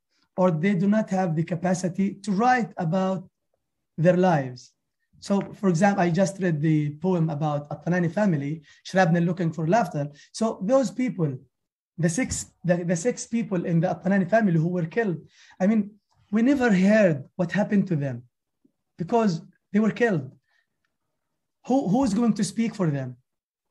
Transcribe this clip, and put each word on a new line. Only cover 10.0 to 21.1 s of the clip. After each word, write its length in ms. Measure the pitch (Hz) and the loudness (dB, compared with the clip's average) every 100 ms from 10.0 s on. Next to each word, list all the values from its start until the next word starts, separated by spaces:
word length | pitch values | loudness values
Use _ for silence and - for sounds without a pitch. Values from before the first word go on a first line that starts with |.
| 147 - - | -8 -10 -18
So 280 | - 220 - | -6 -4 -4
those 260 | 190 269 233 | 0 2 0
people, 480 | - 254 175 151 127 - _ _ _ _ - | -2 -4 -2 -4 -4 -14 _ _ _ _ -2
the 120 | 165 | -2
six, 380 | 165 262 - - _ | 0 -4 -6 -10 _
the, 140 | 170 175 | -2 0
the 180 | 175 170 | 0 -2
six 320 | 247 240 - | -2 -4 -4
people 380 | 233 - 180 180 | -6 -2 -4 0
in 140 | 170 | 0
the 120 | 180 | 0
At-Tanani 380 | - 185 196 185 | -2 0 0 2
family 300 | 226 208 165 | 2 4 2
who 80 | 170 | 0
were 180 | 180 165 | -2 -4
killed, 320 | 233 214 160 - _ - - | -2 -2 -4 -10 _ -20 -2
I 80 | 190 | 0
mean, 240 | 220 196 - _ _ _ | 2 -2 -8 _ _ _
we 100 | 214 | 0
never 320 | 240 285 247 | 2 2 2
heard 500 | 185 196 220 190 139 - - | 4 6 6 4 2 -6 -6
what 160 | 175 | -2
happened 360 | 185 208 202 - | -2 0 0 0
to 80 | 156 | -2
them 280 | 139 120 - _ _ _ _ _ _ - | -4 -8 -14 _ _ _ _ _ _ -12
because 440 | 170 233 214 165 - _ _ | -2 0 0 -2 -8 _ _
they 80 | 202 | 0
were 120 | 214 | 0
killed. 400 | - 240 165 127 - _ _ _ _ _ _ _ | 2 0 0 -4 -14 _ _ _ _ _ _ _